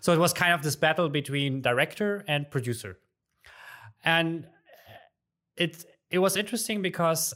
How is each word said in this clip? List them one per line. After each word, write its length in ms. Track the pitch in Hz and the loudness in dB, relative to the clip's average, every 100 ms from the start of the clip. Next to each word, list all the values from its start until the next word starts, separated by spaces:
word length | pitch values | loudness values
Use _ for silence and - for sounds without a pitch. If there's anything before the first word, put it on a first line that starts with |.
So 100 | - | 2
it 80 | 165 | 4
was 140 | 170 | 4
kind 200 | - 180 | 4 2
of 80 | 170 | 2
this 140 | 147 131 | 0 0
battle 320 | 156 160 170 | 2 2 0
between 540 | 147 139 139 139 135 | -2 -2 -2 -2 0
director 640 | 127 123 160 - 208 202 196 | 2 2 0 -2 -4 -2 -2
and 220 | 147 143 | -4 -2
producer. 460 | 139 117 113 101 90 _ _ _ _ - - - - 110 - | -4 -4 -6 -8 -16 _ _ _ _ -20 -20 -20 -20 -20 -6
And 440 | 165 165 165 165 - _ _ - - - - _ _ _ _ - | 0 2 0 -4 -10 _ _ -20 -20 -20 -20 _ _ _ _ -4
it, 300 | 170 - - _ _ | -4 -4 -20 _ _
it 100 | 180 | 2
was 160 | 190 190 | 2 2
interesting 460 | 208 233 - 208 | -2 -4 -4 -2
because 520 | 190 185 170 165 - | -4 0 0 2 -2